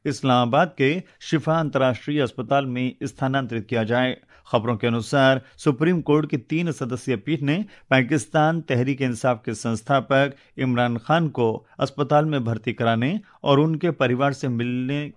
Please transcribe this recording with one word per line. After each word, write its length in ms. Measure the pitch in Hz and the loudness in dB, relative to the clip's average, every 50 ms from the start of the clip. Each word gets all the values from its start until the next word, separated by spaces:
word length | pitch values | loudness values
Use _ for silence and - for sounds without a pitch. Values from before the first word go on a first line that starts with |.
| - | -6
इस्लामाबाद 680 | 147 135 - - 135 123 123 123 120 117 143 175 170 - - | -6 -4 -2 0 2 4 4 4 4 2 2 2 0 0 0
के 140 | 139 131 151 185 180 _ _ _ | 0 0 0 -2 -6 _ _ _
शिफा 380 | - - - 156 - 156 156 165 | -6 -2 -2 -2 0 0 0 0
अंतर्राष्ट्रीय 640 | 160 143 - 135 131 127 123 - - - 147 151 | 0 -2 0 0 2 0 0 -2 -4 -4 -2 0
अस्पताल 440 | 135 117 - - 120 - 139 139 139 | -2 -2 -2 -6 -4 0 0 0 0
में 300 | 131 123 123 127 127 - - 139 | 0 -2 -4 -4 -4 -4 -6 -8
स्थानांतरित 600 | 135 - - 135 135 131 139 135 110 117 113 107 - | -10 -6 -4 -4 -2 -2 -2 -2 -4 -4 -6 -4 -2
किया 140 | 123 117 110 | -2 -2 0
जाए। 320 | 107 120 123 127 127 123 - - _ _ - _ - | 0 0 0 0 0 -2 -6 -12 _ _ -20 _ -2
खबरों 280 | - 117 104 120 120 107 | -2 -2 0 -2 -2 -2
के 100 | - 120 | 0 -2
अनुसार 540 | 117 117 110 - - 143 135 135 135 131 - - _ - | -2 -2 -2 -2 2 4 4 4 4 2 0 -8 _ -4
सुप्रीम 440 | - 156 139 120 156 165 185 170 | 0 0 0 2 2 2 2 2
कोर्ट 280 | 139 - 147 156 151 120 | 2 2 2 2 2 0
की 80 | - 139 | -4 -6
तीन 320 | 113 - 156 160 175 170 | -4 -4 -4 -4 -2 -4
सदस्यीय 460 | 147 - 139 117 127 120 - - 127 110 | -4 -6 -6 -6 -6 -6 -4 -4 -4 -4
पीठ 240 | - 139 156 160 | -2 -4 -4 -2
ने 160 | 143 139 151 185 214 - - - _ - | 0 0 0 -2 -2 -6 -10 -18 _ 0
पाकिस्तान 680 | - 131 127 117 156 147 - - - 156 151 156 165 165 | 2 2 2 2 0 -2 -2 0 0 2 2 2 2 0
तहरीक 400 | 151 - 139 120 123 135 143 127 | -2 -2 0 0 0 0 -2 -2
इंसाफ 400 | 139 127 120 107 - 131 123 110 - | -2 -2 -2 0 0 0 0 0 -4
के 80 | - 113 | -6 -8
संस्थापक 840 | - - 117 113 107 - - 143 135 120 - 139 135 139 139 - - _ _ _ - | -6 -4 -4 -4 -4 -2 0 0 0 2 2 2 2 2 2 -2 -8 _ _ _ -4
इमरान 400 | 139 127 123 117 123 120 120 113 | -2 0 0 2 0 0 -2 -4
खान 320 | - - 151 165 170 151 | -2 0 0 2 0 0
को 180 | - - 120 113 110 - - _ _ - | 0 0 0 0 0 -2 -8 _ _ -6
अस्पताल 460 | 143 131 - - 139 127 147 147 156 | -6 -4 -4 -4 -2 2 2 2 2
में 180 | 156 151 139 117 | 2 0 -2 -2
भर्ती 300 | 113 113 107 - 123 110 | -2 -4 -4 -4 -6 -4
कराने 460 | - 120 117 117 113 120 139 185 220 - _ _ _ - | 0 0 0 2 2 0 0 -2 -4 -6 _ _ _ 0
और 160 | 143 139 139 | 2 4 4
उनके 320 | 151 160 160 151 175 175 151 | 4 4 2 0 -2 -2 0
परिवार 400 | - 135 123 127 123 139 143 139 | 0 0 0 2 0 0 0 -2
से 140 | 135 - 135 | -2 -4 -4
मिलने 600 | 120 117 120 123 123 127 127 127 143 147 147 143 - | -2 -2 -2 -2 -4 -4 -4 -4 -4 -6 -6 -8 -10